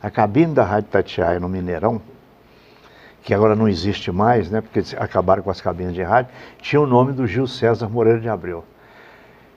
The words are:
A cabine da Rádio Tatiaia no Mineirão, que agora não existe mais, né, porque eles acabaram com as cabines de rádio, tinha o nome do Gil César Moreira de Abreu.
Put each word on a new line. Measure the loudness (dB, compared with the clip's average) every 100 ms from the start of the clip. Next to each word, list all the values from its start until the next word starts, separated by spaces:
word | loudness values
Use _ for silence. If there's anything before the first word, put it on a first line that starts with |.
A | -6
cabine | 0 2 4 2
da | 2
Rádio | 2 0 0
Tatiaia | -2 -2 -2 -2 0
no | -2
Mineirão, | -4 -6 -2 -2 -2 -8 -20 _ _ _ _ _ _ -20 -20 -20 _
que | -2
agora | 2 4 4
não | 2
existe | 2 -2 -4 -4
mais, | 0 2 2 0
né, | -4
porque | -4 -4
eles | -4 -6
acabaram | -4 0 2 2
com | 0
as | -6
cabines | -6 -6 -6
de | -6
rádio, | 0 0 0 -8 -20 -16
tinha | -2 0
o | 4
nome | 4 4
do | 0 -4
Gil | -2 -4
César | -2 0 0 -2
Moreira | 0 2 2
de | -2
Abreu. | -6 -8 -12 -14 _ -20 -20 -20 -20 -20 -20 _